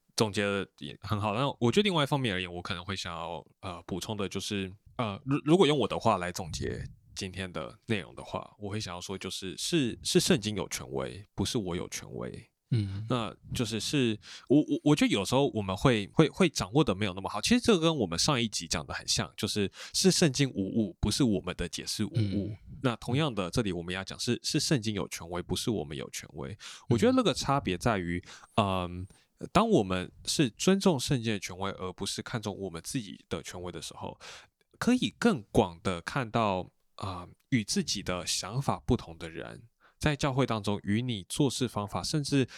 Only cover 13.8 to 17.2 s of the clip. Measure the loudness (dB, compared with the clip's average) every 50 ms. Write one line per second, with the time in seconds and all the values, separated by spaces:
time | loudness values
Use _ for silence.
13.8 | -2 0 2 2 4 2 2 -2 -6 -16 -18 -6 2 6 6 6 6 4 0 2
14.8 | 4 4 6 6 6 4 4 2 2 2 4 4 4 2 2 0 -2 -2 0 4
15.8 | 4 4 4 4 2 0 4 4 4 6 6 2 2 2 2 -2 -4 0 2 2
16.8 | 4 4 2 0 0 -2 -2 -4